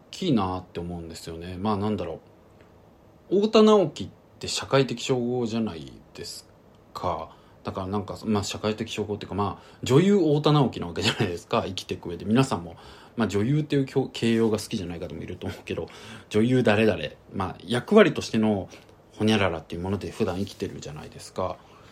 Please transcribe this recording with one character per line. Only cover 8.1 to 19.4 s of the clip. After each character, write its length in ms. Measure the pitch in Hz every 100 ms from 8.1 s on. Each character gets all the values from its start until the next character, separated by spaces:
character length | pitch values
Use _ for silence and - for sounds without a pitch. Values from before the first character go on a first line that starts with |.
| 87
ま 160 | 104 104
あ、 40 |
社 140 | 95 -
会 160 | 107
的 160 | 107 107
称 140 | -
号 100 | 101
っ 40 | 101
て 80 | -
い 0 |
う 20 |
か、 60 | 92
ま 240 | 98 -
あ、 140 | - -
女 160 | - 139
優 180 | 190 202
太 220 | 156 147
田 120 | 151
直 180 | 147 117
樹 100 | -
な 80 | 87
わ 60 |
け 80 | 85
じ 80 | 101
ゃ 20 |
な 120 | -
い 40 | 101
で 100 | 85
す 80 | -
か。 160 | 113
生 100 | 90
き 100 | 95
て 100 | -
い 20 | 92
く 100 | 85
上 80 | 87
で。 80 |
皆 180 | 92 120
さ 140 | 131 90
ん 80 |
も、 120 | 85 85 - - - -
ま 100 | 104
あ、 20 |
女 140 | 101
優 180 | 113 151
っ 20 |
て 140 | 147 143
い 40 |
う 60 | 135
き 100 | 135
ょ-、 120 | -
形 200 | - 113
容 180 | 113 113
が 80 | 107
好 100 | -
き 80 | 107
じ 60 |
ゃ 40 | 87
な 100 | 85
い 40 |
方 140 | 87
も 80 | 82
い 40 | 87
る 100 | 92
と 100 | 92
思 80 | -
う 20 |
け 100 | -
ど、 140 | 95 80 - - - -
女 140 | 107
優 200 | 117 127
誰 200 | 113 104
々。 160 | 110 85 76 - -
ま 180 | 98 92
あ、 60 | -
役 300 | 90 123 -
割 200 | 214 175
と 60 | 95
し 100 | -
て 80 | 113
の 300 | 107 101 90 - - - - -
ホ 80 |
ニ 80 | 107
ャ 60 |
ラ 100 | 107